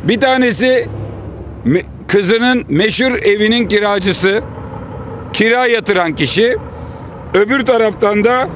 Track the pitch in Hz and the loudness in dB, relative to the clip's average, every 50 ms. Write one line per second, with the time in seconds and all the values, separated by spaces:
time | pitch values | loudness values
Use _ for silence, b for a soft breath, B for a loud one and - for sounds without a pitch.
0 | - 147 220 226 226 262 262 254 254 247 214 - 240 254 254 247 - - - - | 0 0 0 2 4 2 4 4 2 2 2 2 2 2 2 2 0 -2 -8 -10
1 | - - - - - - - - - - - - - 117 139 180 - - - - | -10 -10 -12 -12 -14 -14 -14 -12 -14 -14 -14 -6 -2 0 0 0 -2 -4 -14 -16
2 | - - - 202 202 175 220 226 233 247 254 247 - - - 151 202 214 - - | -6 0 0 2 2 2 2 2 2 2 2 0 0 0 0 2 2 2 2 2
3 | 247 262 247 - - 202 202 208 214 214 226 240 233 180 196 208 208 208 202 202 | 0 0 0 2 2 2 2 4 2 2 2 2 0 2 2 2 2 2 0 0
4 | 185 196 180 - - 190 196 220 240 - - - - - - - - - - - | 0 0 0 2 2 2 0 0 -4 -6 -12 -12 -12 -12 -12 -12 -12 -12 -12 -12
5 | - - - - - - - - 214 226 233 247 254 247 240 226 170 - 208 185 | -12 -12 -12 -12 -12 -8 -2 0 2 2 2 2 2 2 0 0 0 0 0 2
6 | 175 165 151 127 151 131 - 185 220 240 254 440 - - B B B B B B | 2 0 0 -2 -2 0 2 2 2 2 2 -2 -4 -10 B B B B B B
7 | B B B - - - - 185 208 208 262 277 247 220 254 233 226 214 196 - | B B B -16 -16 -2 2 2 2 2 2 0 2 2 2 2 2 0 0 0
8 | - 202 208 208 208 233 247 254 262 - - | 0 2 2 4 2 2 2 2 0 -2 -6